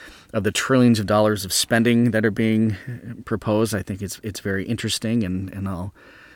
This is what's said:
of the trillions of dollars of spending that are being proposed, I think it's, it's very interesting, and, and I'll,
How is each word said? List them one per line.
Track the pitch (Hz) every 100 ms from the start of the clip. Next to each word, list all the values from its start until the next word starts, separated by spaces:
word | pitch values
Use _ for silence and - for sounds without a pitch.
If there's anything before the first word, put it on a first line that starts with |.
| - - -
of | 110
the | 101
trillions | - - 131 123 110
of | 98
dollars | 107 107 104 92
of |
spending | - - 117 117 117 120
that | 110 110
are |
being | 101 113 110 110 101 - 117 107 117
proposed, | - 110 - 107 110
I | 104
think | 98 95
it's, | 98 -
it's | 110 -
very | 104 98 95
interesting, | 117 110 - 113 117
and, | 92 92 95
and | 98 95
I'll, | 87 95 - - - -